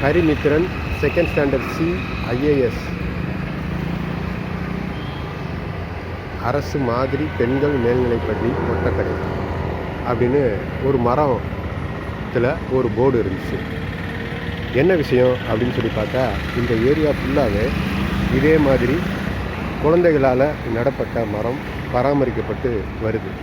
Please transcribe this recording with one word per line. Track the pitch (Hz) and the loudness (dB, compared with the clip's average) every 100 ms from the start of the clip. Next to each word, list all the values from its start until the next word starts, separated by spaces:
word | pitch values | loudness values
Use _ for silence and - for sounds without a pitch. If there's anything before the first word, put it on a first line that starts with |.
ஹரிமித்ரன் | 139 170 160 147 147 147 180 - - - | 4 4 4 2 4 2 2 -2 -4 0
செகண்ட் | 147 170 156 - | 0 2 2 2
ஸ்டாண்டர்ட் | 143 135 117 - | 2 2 -2 -2
சி | 165 180 - - - | 0 0 -4 -6 -4
ஐ | 127 147 | 0 2
ஏ | 143 | 4
எஸ் | 123 - - - - - - - - - - - - - - - - - - - - - - - - - - - - - - - - - - - - - | 2 0 -6 -6 -4 -4 -4 -4 -6 -6 -4 -4 -4 -4 -4 -4 -4 -6 -6 -6 -4 -4 -6 -6 -8 -8 -8 -8 -8 -8 -8 -8 -8 -8 -8 -10 -10 -6
அரசு | 117 139 139 147 | -2 -2 -2 -2
மாதிரி | 127 117 131 135 151 - | 0 0 0 -2 -2 0
பெண்கள் | 120 135 143 143 | 0 2 2 2
மேல்நிலைப்பள்ளி | 117 123 123 117 113 104 113 - - | 2 2 2 0 0 0 0 0 0
ஒத்தக்கடை | 117 123 113 95 90 - - - - - - - - 120 | 0 0 0 -2 -2 -4 -4 -4 -4 -4 -4 -6 -6 -2
அப்படின்னு | 120 123 139 131 98 - - | 2 4 4 2 0 -4 -2
ஒரு | 135 135 | 0 2
மரத்துல | 120 127 147 113 - - - - - - - - - 123 123 160 - | 4 4 4 2 -2 -6 -6 -6 -6 -6 -8 -8 -4 0 2 0 0
ஒரு | 127 120 107 | 0 0 2
போர்டு | 131 123 95 | 2 4 0
இருந்துச்சு. | 92 - - - - - - - - - - - - - 120 | -2 -4 -6 -6 -6 -6 -6 -6 -6 -6 -6 -6 -6 -2 2
என்ன | 165 | 4
விஷயம் | 185 139 127 127 | 4 4 4 4
அப்படின்னு | 123 - 113 123 123 | 2 0 0 0 0
சொல்லி | 113 107 | -2 -2
பார்த்தா, | 107 127 127 98 - - | -2 0 0 -2 -2 -2
இந்த | 117 113 123 | 0 2 4
ஏரியா | 156 151 | 4 2
ஃபுல்லாவே | 135 131 143 127 101 110 - - - - - - 127 | 0 0 2 2 2 0 0 0 0 0 0 2 4
இதே | 147 156 | 6 6
மாதிரி | 143 135 120 170 196 - - - - - - - | 6 4 4 0 0 -4 -4 -4 -4 -4 -4 0
குழந்தைகளால | 147 170 175 151 135 127 143 135 123 | 4 6 6 6 4 4 2 2 -2
நடப்பட்ட | 113 123 131 107 120 110 | 0 0 0 -2 -2 -2
மரம் | 104 110 139 - - - | 0 -2 -2 -6 -8 -2
பராமரிக்கப்பட்டு | 123 131 143 127 107 104 107 127 113 95 - 110 | 2 2 4 2 0 -4 -2 -2 -2 -4 -4 -2
வருது. | 107 95 - | -2 -4 -8